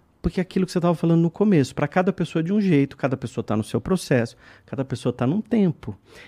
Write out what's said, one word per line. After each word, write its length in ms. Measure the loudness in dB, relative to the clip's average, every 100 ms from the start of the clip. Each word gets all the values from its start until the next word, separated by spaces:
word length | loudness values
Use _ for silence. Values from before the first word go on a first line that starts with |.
| _ _
Porque 180 | -4 -4
aquilo 260 | -4 -2 -2
que 60 |
você 80 | 0
tava 140 | 0
falando 280 | 0 2 4
no 80 | 2
começo, 440 | 2 2 4 2
pra 140 | -2 -2
cada 240 | 0 0
pessoa 280 | -2 -4 -4
é 40 |
de 80 | -2
um 80 | 0
jeito, 340 | 2 2 2 -2
cada 200 | -4 -4
pessoa 260 | -6 -8
tá 140 | -4 -2
no 80 |
seu 160 | -2 -4
processo, 560 | -2 -4 0 0 0 -6 -20 -20 -12
cada 180 | -8
pessoa 280 | -6 -4 -4
tá 140 | -2 -2
num 140 | -2
tempo. 560 | -2 2 2 0 -8 -16 _ -20